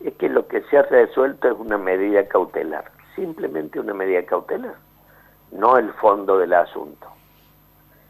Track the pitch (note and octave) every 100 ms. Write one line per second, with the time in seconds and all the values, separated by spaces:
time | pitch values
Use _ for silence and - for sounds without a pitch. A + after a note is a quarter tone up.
0 | - - D#3+ B2+ A#2+ A#2 - C#3 - C3
1 | A2+ C3 C3 C3+ B2+ G#2+ A2+ G#2 F#2 F#2
2 | G2+ G2+ F#2+ - F2 - D#2 D#2 - _
3 | _ - F#3 D#3+ F3 D#3 - D3 A2 G2+
4 | F#2+ F#2 - F2+ - - B2 - _ _
5 | _ _ _ _ _ F#2+ A2 B2+ G#2+ -
6 | G#2+ G2+ G2 F#2+ F2 F2 E2 - D2+ -
7 | - - _ _ _ _ _ _ _ _
8 | _